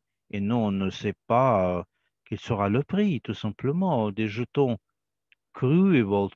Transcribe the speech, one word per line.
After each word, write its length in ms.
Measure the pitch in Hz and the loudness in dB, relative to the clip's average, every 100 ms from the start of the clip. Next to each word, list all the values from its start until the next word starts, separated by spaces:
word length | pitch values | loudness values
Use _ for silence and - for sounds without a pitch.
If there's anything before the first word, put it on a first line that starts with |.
| _ _ - | _ _ -10
Et 100 | 101 | -4
nous, 140 | 101 | -2
on 160 | 120 107 | 0 0
ne 200 | 98 95 | 0 -2
sait 260 | - 107 - - | -4 -6 -6 0
pas, 520 | 120 131 104 92 90 | 2 4 2 0 -2
euh, 40 | - _ _ _ - | -6 _ _ _ -12
quel 120 | 107 | -10
sera 300 | - 104 101 | -4 -2 0
le 160 | 117 | 0
prix, 380 | 143 190 208 143 | 0 0 0 -2
tout 120 | - | -6
simplement, 800 | 104 110 - 127 165 190 131 107 | -6 -6 -6 -4 -2 0 0 -2
des 160 | 101 110 | -2 -4
jetons 480 | 101 120 - 127 110 _ _ _ _ _ _ _ | -4 -6 0 0 0 _ _ _ _ _ _ _
crus 420 | - 131 165 196 147 | -4 2 4 4 4
et 60 | |
vols 260 | 101 101 98 | 4 2 0